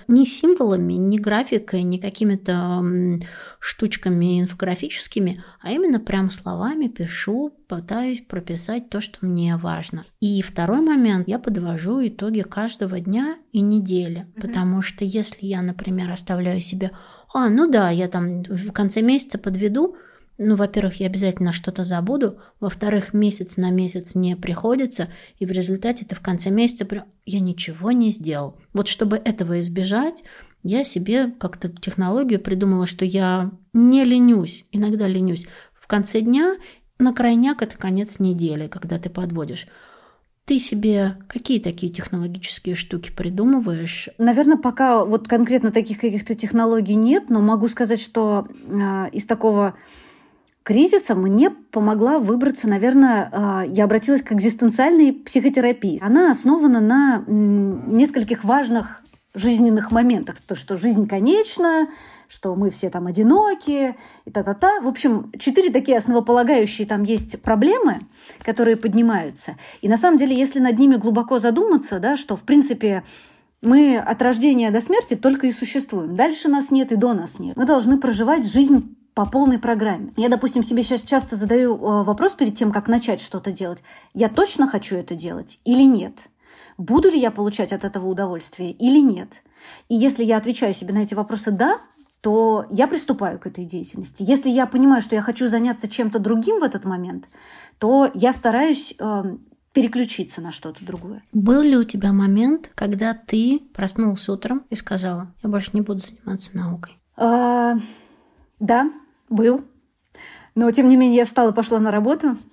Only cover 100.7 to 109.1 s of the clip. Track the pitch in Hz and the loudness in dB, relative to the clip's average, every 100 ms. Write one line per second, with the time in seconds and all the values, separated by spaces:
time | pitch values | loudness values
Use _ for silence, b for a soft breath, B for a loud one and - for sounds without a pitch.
100.7 | 156 180 175 180 208 _ 214 202 269 302 | -16 -14 -14 -14 -18 _ 0 4 4 6
101.7 | 254 220 202 202 196 196 202 254 320 - | 4 2 -2 0 2 2 2 2 0 -4
102.7 | - 208 202 226 226 - 214 240 294 - | -8 -6 -2 -4 -6 -4 0 0 -2 -4
103.7 | - 190 226 214 190 - 196 226 269 - | -8 -4 -2 -2 -2 -4 -6 -4 -6 -6
104.7 | 214 - 190 185 175 180 - 208 202 196 | -8 -6 -4 -4 -6 -10 -10 -4 -4 -2
105.7 | 208 202 196 - - 196 190 - 180 175 | -4 -2 -6 -10 -14 -8 -6 -4 -4 -6
106.7 | 175 - _ _ - 233 240 247 240 240 | -8 -12 _ _ 0 2 4 2 2 2
107.7 | 226 B B B B B B B - 214 | 0 B B B B B B B -4 2
108.7 | 233 302 - _ | 2 2 -4 _